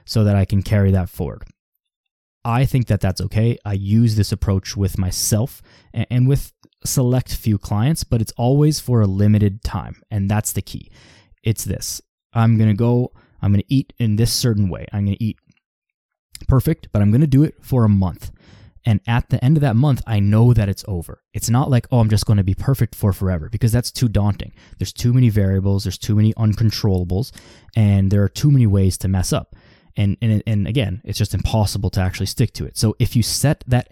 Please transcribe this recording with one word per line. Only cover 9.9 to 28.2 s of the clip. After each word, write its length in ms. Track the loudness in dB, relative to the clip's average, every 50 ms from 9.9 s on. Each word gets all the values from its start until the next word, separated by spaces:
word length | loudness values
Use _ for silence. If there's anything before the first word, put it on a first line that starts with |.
| -14 -18 _ _
And 200 | -6 -4 -2 -2
that's 220 | -2 -2 -2 -4 -6
the 100 | -8 -8
key. 280 | -8 -12 -16 -16 -18 -20 -20 -20 -20 _ _ _ _ _ _ -4
It's 220 | -4 -4 -4 -4
this. 360 | -6 -6 -6 -8 -10 -10 -12 -14 _ _ _ _ _ -2
I'm 240 | 0 2 4 4
gonna 160 | 4 4 2 2
go, 400 | 2 0 0 0 0 -2 -4 -8 -14 _ _ _ _ -2
I'm 100 | 0 0
gonna 100 | 0 0 0
eat 240 | 0 -2 -2 -2 -6 -4
in 180 | -2 -2 0
this 160 | 0 0 0 0
certain 380 | -2 0 0 0 0 0 -2
way. 160 | -4 -6 -10 -8
I'm 140 | -6 -4 -2
gonna 140 | -2 -2 -2
eat 160 | -4 -6 -6 -8 _ _ _ _ _ _ _ _ _ _ _ _ _ _ _ _ _ _ -20 -8 -2 0
perfect, 400 | 2 2 2 0 -2 -4 -6 -4
but 120 | -2 0 2
I'm 80 | 4
gonna 160 | 4 4 4
do 160 | 4 4 4 2
it 100 | 2 0 _
for 240 | -8 -4 0 2 4
a 40 | 4
month. 420 | 4 4 2 0 -4 -8 -14 -18 -18 -20 _ -20 -20 -20 -20 -20 _ -8 -2
And 160 | 0 0 0 0
at 220 | -2 -2 -2 0 -2
the 160 | -2 0 2
end 140 | 2 2 4
of 20 |
that 160 | 2 2 2
month, 240 | 2 2 2 2 0 -2
I 140 | -2 -2 0
know 340 | 2 2 4 6 6 6 6
that 160 | 4 2 0
it's 160 | -2 -4 -6 -8
over. 340 | -8 -8 -8 -10 -16 -20 _ _ -10
It's 160 | -8 -4 0
not 200 | 0 0 2 2
like, 160 | 2 0 0 2 2
"Oh, 80 | 2
I'm 80 | 2 4
just 160 | 2 0 2
gonna 180 | 2 2 2 2
be 120 | 0 -2
perfect 400 | -2 -2 -2 0 0 -2 -4 -2
for 180 | -2 -2 -2 0
forever," 380 | 0 -2 -4 -4 -4 -6 -6
because 220 | -4 -2 0 0 0
that's 200 | 0 -2 -4 -4
too 160 | -2 -2 0
daunting. 460 | 0 0 0 0 -2 -2 -6 -14 -16 -20 -20 _ -12 -10
There's 160 | -10 -10 -6
too 180 | -2 0 2 4
many 160 | 4 4 4
variables, 560 | 4 2 2 2 0 0 0 0 0 0 -2
there's 140 | -4 -6 -6
too 180 | -4 0 2
many 160 | 4 4 2 2
uncontrollables, 960 | 2 0 0 0 2 0 0 0 0 0 0 0 0 -2 -2 -2 -4 -4 -6 -10 -18 -20 -20 -20 -20 -20 -6 -2
and 340 | 2 2 4 4 4 2 2
there 120 | 2 2